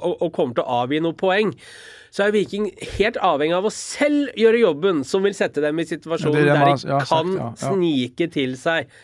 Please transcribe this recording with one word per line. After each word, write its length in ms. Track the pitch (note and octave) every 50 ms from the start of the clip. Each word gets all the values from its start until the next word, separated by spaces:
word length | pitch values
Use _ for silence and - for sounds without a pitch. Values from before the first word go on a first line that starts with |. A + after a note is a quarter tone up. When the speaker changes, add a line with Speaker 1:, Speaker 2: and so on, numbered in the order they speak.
| -
Speaker 1:
og, 140 | F3 E3+ - F#3
og 100 | E3+ -
kommer 220 | - E3+ B2+ A#2 -
til 60 | D#3
å 160 | - B2 A#2+ B2
avgi 160 | B2 D3 D#3
noe 120 | D#3+ E3 D#3+
poeng, 400 | - - F#3 F#3 G3+ A3 G3 B2+ - - - - - - - - - - - -
så 140 | - G3 G#2+
er 20 |
Viking 380 | G#3 G#3+ F#3 - - G3+ G#3+ G3 - - - - -
helt 220 | - G3+ A3 A#3 -
avhengig 380 | - F#3 D#3+ C3+ D3+ D#3+ E3+
av 80 | F3+ G3
å 40 | G#3+ G3
selv 540 | - - - - - C#4+ D4 D4 D4 C#4+ C4 - G3+
gjøre 220 | A3 A3+ A3+ A#3+ A#3
jobben 380 | F#3 D#3 C#3 E3 G3 F#3 D3+ C3
som 160 | - - F#3+ F#3+
vil 80 | G3+ G3+
sette 260 | - G#3 E3 - D3
dem 200 | D3 D3 D3+ E3
i 40 | E3
situasjonen 480 | E3 E3+ D3+ - D#3+ E3 D#3+ D#3 D3 D3
Speaker 2:
Ja, 120 | D3 D3
det 0 |
er 20 |
det 80 | C#3+ C#3+
Speaker 1:
der 60 | D3+ C#3+
Speaker 2:
man 120 | C#3 C#3+ C3
Speaker 1:
de 80 | B2+
Speaker 2:
har, 140 | C3+ C#3 C#3
ja, 40 | C3+
Speaker 1:
kan 280 | - E3 D#3+ D#3+ F3+ F#3+
Speaker 2:
sagt, 0 |
ja, 140 | F3+ C3 A#2
ja. 220 | A2+ - - E3+ F#3+
Speaker 1:
snike 540 | G3 F3 E3+ D3+ C3+ B2+ B2 - - E3+ D#3+ -
til 200 | D3 C3+ B2+ B2+
seg 300 | B2+ - E3+ E3 E3 C3 - _ -